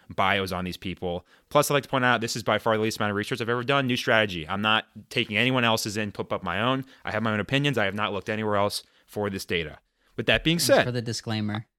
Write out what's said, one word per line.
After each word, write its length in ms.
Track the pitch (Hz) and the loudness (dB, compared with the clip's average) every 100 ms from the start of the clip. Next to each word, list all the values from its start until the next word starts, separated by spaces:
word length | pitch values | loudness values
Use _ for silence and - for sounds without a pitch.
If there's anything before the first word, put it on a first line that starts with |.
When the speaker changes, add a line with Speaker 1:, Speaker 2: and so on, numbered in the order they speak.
| _ - | _ 0
Speaker 1:
bios 360 | 98 101 95 | 2 2 0
on 140 | 90 90 | -4 -6
these 120 | 85 | -6
people. 500 | 95 87 90 87 - _ _ | -8 -6 -4 -6 -8 _ _
Plus, 200 | 147 147 | 2 2
I'd 60 | 143 | 0
like 80 | |
to 60 | - | 0
point 160 | 135 127 | 0 2
out, 160 | 120 | 2
this 140 | 117 120 | 0 -4
is 60 | |
by 160 | 104 107 | 0 2
far 180 | 117 110 | 2 2
the 60 | |
least 160 | 110 - | 0 0
amount 140 | 104 | -2
of 60 | 101 | -2
research 220 | 104 123 | -4 -4
I've 100 | 113 | -2
ever 140 | 123 | -2
done. 220 | 120 139 131 | 0 0 2
New 120 | 123 | 0
strategy. 500 | - 113 107 87 78 | 4 4 4 -2 -6
I'm 140 | 98 | -2
not 240 | 107 110 - 104 - | 2 2 0 -14 -6
taking 260 | 127 110 107 | -4 -2 0
anyone 260 | 123 127 | 2 2
else's 320 | 117 113 113 101 | 2 2 0 -4
in, 160 | 104 | -6
put 200 | - 107 | -6 -6
up 100 | 101 | -4
my 180 | 92 90 | -2 -2
own. 240 | 117 131 131 - - | 0 0 -4 -12 -6
I 60 | |
have 100 | 107 | -4
my 100 | 113 | -2
own 60 | 107 | -2
opinions. 380 | 101 135 143 117 | 0 0 2 2
I 80 | 98 | 0
have 80 | 101 | 0
not 180 | 104 | -2
looked 160 | 98 - | -4 -4
anywhere 260 | 107 107 101 | -4 0 2
else 260 | 101 - - _ _ | 0 -2 -10 _ _
for 220 | - 104 | -6 -4
this 160 | 95 - | -4 -2
data. 320 | 90 78 - _ _ _ - | -2 -2 -10 _ _ _ -6
With 100 | 120 | 2
that 160 | 113 | 2
being 140 | 156 170 | 2 0
Speaker 2:
Thanks 80 | - | 4
Speaker 1:
said, 200 | 269 - | 4 4
Speaker 2:
for 60 | |
the 100 | 123 | 0
disclaimer. 640 | 117 110 - 110 107 107 - | -4 -6 -4 -2 -2 -4 -8